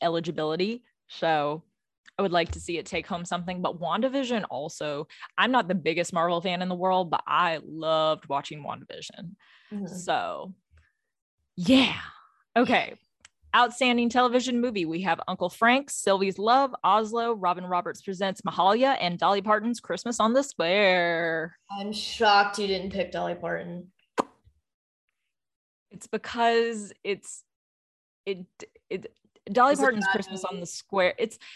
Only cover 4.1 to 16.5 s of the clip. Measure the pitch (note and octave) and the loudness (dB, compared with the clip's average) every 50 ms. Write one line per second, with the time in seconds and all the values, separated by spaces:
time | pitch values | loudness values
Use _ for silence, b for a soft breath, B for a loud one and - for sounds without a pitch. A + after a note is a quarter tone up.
4.1 | B3 C#4 C4+ A#3 B3 G#3+ E3+ - - B2+ D3 E3 - - D#3+ D3+ C#3+ C#3+ D#3+ B | -2 -2 -2 -2 -4 -4 -4 -6 -8 -8 -8 -8 -8 -8 -6 -6 -6 -6 -8 B
5.1 | B B B B _ - G3 A3+ C4 B3 G#3 E3+ F#3 F#3 C#3+ D#3+ E3 E3+ E3+ - | B B B B _ 0 2 4 4 2 2 0 -2 -2 0 0 0 0 -2 -2
6.1 | F#3 E3+ E3 F3 F3 E3+ E3+ F#3+ F3 F3+ F#3 F#3 F3+ F3 F3+ F#3+ F#3 F#3 F#3 D#3+ | 0 0 0 2 0 0 -2 -2 -4 -4 -4 -4 -4 -2 0 2 2 2 2 0
7.1 | D3 - - - C#3+ D#3 F3+ E3+ E3 D3 - - D3 D#3+ D#3 D#3+ D#3+ D#3 D#3 D#3 | -2 -4 -2 0 2 2 2 2 0 -2 -6 -10 -12 -6 -2 0 2 2 2 2
8.1 | D#3 D3 - - C#3 C#3 C#3+ - D#3 D3+ C#3+ - - - - - - - D#3+ - | 0 -2 -2 -4 -4 -4 -4 -6 -12 -10 -10 -10 -10 -10 -12 -16 -16 -14 -14 -16
9.1 | - - - E3+ - b b b b b b b G#3+ G3+ G3 E3+ F#3 F3+ F3 F3+ | -16 -14 -14 -16 -16 b b b b b b b -10 -10 -8 -8 -10 -8 -4 -4
10.1 | D#3 B2 F2 E2+ E2+ C#2 - F#3 F#3+ - _ _ _ _ _ _ _ _ _ _ | -2 -2 -2 -4 -6 -8 -10 -12 -16 -18 _ _ _ _ _ _ _ _ _ _
11.1 | _ _ _ _ _ _ _ _ _ - F3 F#3+ C4 C4 B3+ G3 D#3+ B B B | _ _ _ _ _ _ _ _ _ -4 2 6 6 6 6 4 0 B B B
12.1 | B B B B B B B _ _ A#3 B3 A#3 A#3+ F3 - - - - _ _ | B B B B B B B _ _ 2 2 4 2 2 0 -2 -8 -16 _ _
13.1 | _ _ - - _ _ _ _ - A3+ B3 A#3 A3+ - C4 B3 A#3+ A#3+ A#3+ A#3 | _ _ -20 -20 _ _ _ _ 2 4 4 4 2 0 2 2 4 2 2 2
14.1 | A#3 B3+ B3 B3 A#3 B3+ A#3 C4 A#3+ A#3+ A#3+ B3+ A3 G3 E3+ D#3 D#3+ F3 F#3+ F3+ | 4 4 2 4 4 2 0 2 0 0 -2 -2 -2 -2 -4 -2 -4 -2 -2 -2
15.1 | E3 - - - F#3 - F3+ F3+ - - A3+ A#3 B3 C4+ C#4+ - - - - G3+ | -2 -2 -2 -6 -4 -4 -4 -4 0 2 4 4 4 4 0 -2 -8 -2 2 2
16.1 | G3 F#3+ G3 G3 F3+ F#3+ G3+ A3 | 4 4 2 0 -2 0 2 4